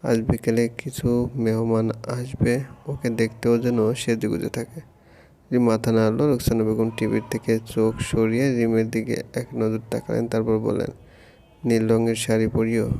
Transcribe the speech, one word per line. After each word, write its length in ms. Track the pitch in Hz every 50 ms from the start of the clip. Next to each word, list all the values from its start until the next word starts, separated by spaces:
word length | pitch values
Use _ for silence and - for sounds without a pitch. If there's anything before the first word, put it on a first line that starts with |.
| -
"আজ 180 | 135 123 113
বিকেলে 480 | 113 131 139 120 - - 113 113 120 113 117 -
কিছু 520 | - 143 131 - - 123 120 120 123 120 -
মেহমান 560 | 131 113 113 110 113 113 113 113 110 110 113 110 113 - -
আসবে, 520 | 117 120 123 131 131 - - 120 120 131 139 - - - - -
ওকে 220 | 139 135 - 127
দেখতেও 480 | 117 110 117 113 113 113 - 120 117 117
যেন 360 | 117 123 120 117 110 107 123
সেজেগুজে 560 | 127 - - 117 113 117 107 - - - -
থাকে।" 320 | - 117 117 - - 165 - - - _ - - - - - - - _ _ _ 127
রিম 100 | 123 123
মাথা 280 | 117 110 110 113 -
নাড়ল। 300 | 113 113 113 110 107 120
রোকসানা 420 | 143 147 139 120 - - 117 113 110
বেগম 260 | 110 110 110 113 113 113 -
টিভির 240 | 113 110 107 110 110 -
থেকে 300 | - 113 - - 117 113 113
চোখ 360 | - - - 110 113 113 -
সরিয়ে 540 | - - - 113 113 110 113 117 135 139 131
রিমের 340 | 120 117 113 113 113 113 110
দিকে 340 | 113 113 110 123 117 - - - -
এক 140 | 120 120 - -
নজর 240 | 120 113 110 110 113 113 113
তাকালেন, 360 | 117 113 - - 110 113 117 117
তারপর 320 | 117 113 110 117 110 110
বললেন, 300 | 110 113 104 - - - - - - - - - - - - - - _ - _ -
"নীল 220 | 120 117 113 110 110
রঙের 280 | 113 113 117 117 113
শাড়ি 320 | 113 - - 117 110 113 110
পরিও?" 420 | 110 113 113 113 117 113 107 - - -